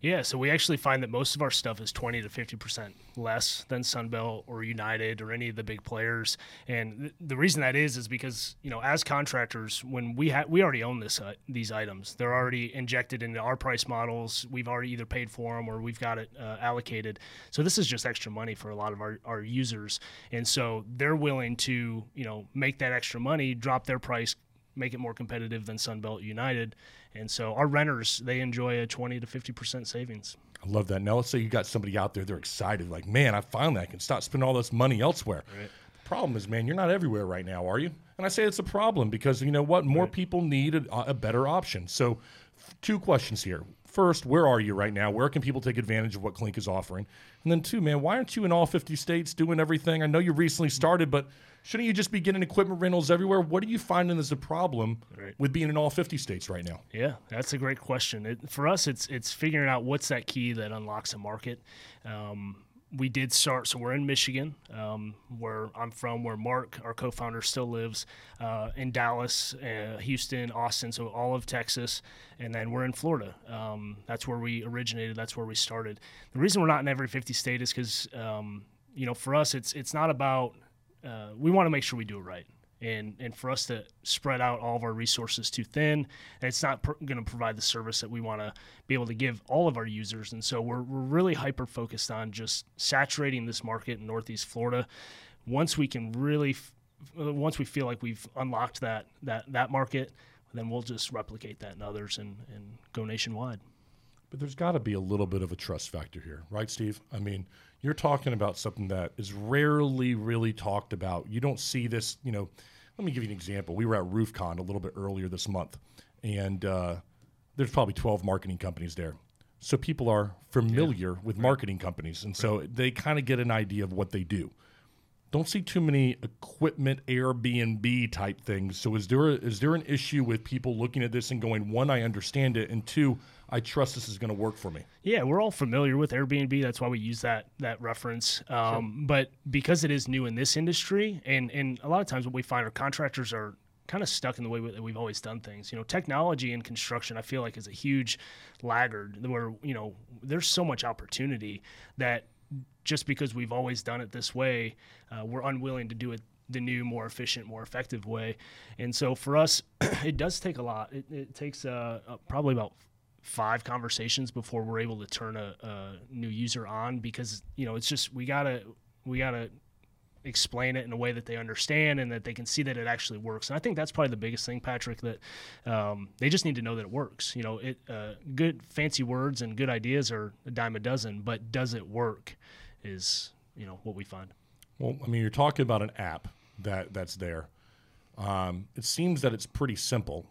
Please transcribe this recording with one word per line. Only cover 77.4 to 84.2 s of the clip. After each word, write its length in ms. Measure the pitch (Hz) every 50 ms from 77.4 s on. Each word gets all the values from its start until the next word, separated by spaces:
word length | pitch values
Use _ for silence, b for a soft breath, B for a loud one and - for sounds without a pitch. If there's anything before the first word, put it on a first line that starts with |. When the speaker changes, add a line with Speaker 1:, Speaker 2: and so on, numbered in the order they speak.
| - 127 123 123
Speaker 1:
is 100 | 123 120
'cause, 380 | - - 123 113 107 - - - -
um, 520 | 123 113 110 110 107 107 104 104 104 101 - _ _ _ _ -
you 120 | - 131
know, 80 | 123 123
for 220 | - - 131 139
us, 180 | 147 151 147 -
it's, 160 | 135 113 -
it's 220 | - 147 131 - -
not 160 | 151 156 160
about, 460 | 151 127 139 135 135 131 127 120 - - - - _ _ _ _ _ _ -
uh, 240 | 135 117 110 107 104 107 117
we 120 | 139 160
wanna 200 | 180 196 185 165
make 140 | 156 139 127
sure 120 | - -
we 80 | 120 113
do 140 | 107 107 101
it 60 | 92
right. 220 | 90 92 90 87 _ - _ _ _ _ _ 113
And, 320 | 113 113 107 107 107 101 -
and 160 | 127 117 113
for 160 | - - 127
us 160 | 131 127 - -
to 180 | 123 110 101 - - _
spread 400 | _ - - -